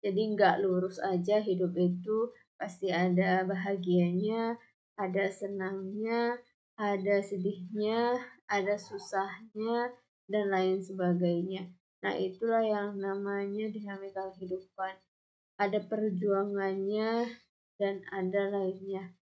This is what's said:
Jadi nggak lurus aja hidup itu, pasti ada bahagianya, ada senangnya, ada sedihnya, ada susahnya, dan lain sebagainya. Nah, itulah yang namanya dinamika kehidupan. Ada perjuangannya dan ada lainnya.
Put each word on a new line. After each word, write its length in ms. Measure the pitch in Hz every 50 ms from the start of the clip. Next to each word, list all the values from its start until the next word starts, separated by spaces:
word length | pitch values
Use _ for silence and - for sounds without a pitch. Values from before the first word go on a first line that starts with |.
| -
Jadi 320 | 208 190 196 220 214 214
nggak 240 | 202 202 180 - -
lurus 400 | 202 190 185 180 185 190 - -
aja 400 | - 196 185 175 175 185 208 214
hidup 320 | 214 214 185 180 185 175 180 180
itu, 480 | 180 180 180 180 180 214 214 220 226 240 - - _ _ _ _
pasti 320 | - 202 180 - - 190 175
ada 480 | 165 180 185 180 180 190 190 185 185
bahagianya, 1120 | 185 185 190 185 190 202 202 190 180 180 180 180 175 175 175 180 202 214 220 226 226 226 233 233 - _ _ _ _ _ _ -
ada 320 | 202 185 185 196 196 196 196
senangnya, 1040 | - 196 202 202 196 185 190 196 190 190 190 202 208 214 226 233 233 240 240 240 247 - _ _ _ _ _ _
ada 480 | - 214 202 202 196 190 202 202 196 196
sedihnya, 880 | 196 208 190 180 202 202 180 180 180 214 208 208 214 220 226 240 240 247 247 247 - - - _
ada 320 | - 208 202 190 196 208
susahnya, 1120 | 202 - - 427 392 - - 208 190 196 196 180 185 226 226 _ 214 220 226 233 240 240 247 247 - _ _ _ _ _ -
dan 240 | 196 214 208 196 196
lain 320 | 185 185 185 190 196 185
sebagainya. 880 | 185 190 185 180 180 175 175 180 175 175 170 180 190 190 190 185 - - _ _ _ _ _ -
Nah, 80 | 202 190 -
itulah 400 | 190 185 185 - 226 226 226 226
yang 400 | 226 214 214 208 202 208 202 196
namanya 640 | 196 196 196 202 202 202 202 202 202 202 202 214 220 214 208
dinamika 560 | 220 208 202 196 196 196 196 196 190 190 190 185
kehidupan. 560 | 185 190 180 185 185 - _ _ - 190 190 190 - _ _ _ _ _ _ _ _ _ _ _
Ada 240 | - 202 196 196 208 - -
perjuangannya 1400 | 220 214 214 220 190 180 185 202 196 196 202 208 202 196 196 190 190 196 196 196 208 214 220 220 226 233 240 233 233 - _ _ _ _ _ _ _ _
dan 240 | 202 196 196 190 190 - -
ada 400 | 196 185 185 185 202 202 196 202
lainnya. 560 | 202 196 185 190 190 190 196 196 190 190 180 - _